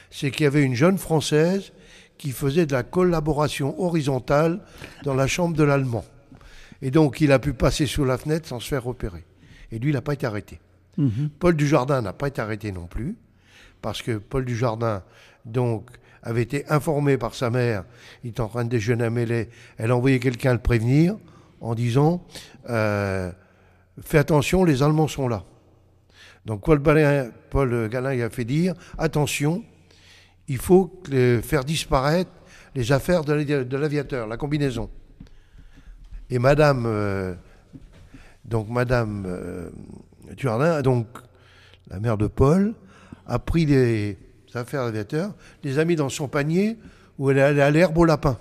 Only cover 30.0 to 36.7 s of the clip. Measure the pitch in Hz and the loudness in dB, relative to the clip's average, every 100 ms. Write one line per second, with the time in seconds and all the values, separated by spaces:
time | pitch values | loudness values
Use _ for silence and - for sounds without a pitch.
30 | - - _ _ - 123 - 185 180 - | -20 -20 _ _ -10 -4 4 4 4 -6
31 | - 131 123 117 - 151 131 156 - 139 | -2 2 4 2 0 -2 -2 -4 0 0
32 | 143 175 180 - - - - 135 113 135 | 2 0 -2 -10 -20 -20 -10 -4 0 0
33 | - 175 143 151 143 147 123 135 151 147 | 2 0 0 -2 0 -2 -2 -4 -2 -4
34 | 135 131 110 120 143 151 139 117 107 - | -4 -6 -6 -6 -4 -2 -2 -2 -8 -12
35 | - - - - - - - - - - | -20 -20 -20 -20 -20 -20 -20 -20 -20 -20
36 | - - - 123 127 151 147 | -16 -14 -6 2 4 6 4